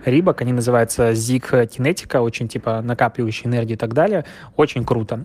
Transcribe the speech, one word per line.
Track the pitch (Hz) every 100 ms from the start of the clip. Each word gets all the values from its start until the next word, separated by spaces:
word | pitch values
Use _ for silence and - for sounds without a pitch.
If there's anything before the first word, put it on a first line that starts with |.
| -
Reebok, | 139 185 -
они | 123
называются | 123 117 120 113 - 117
Zig | 113 113 127 - 127 113
Kinetica, | - 131 185 - 135
очень, | 117 - 113
типа, | 120 117 113
накапливающие | 117 120 120 - 113 110 120
энергию | 120 113 113
и |
так | 113
далее. | 123 190 190 - - - -
Очень | 151 123
круто. | 113 120 110 117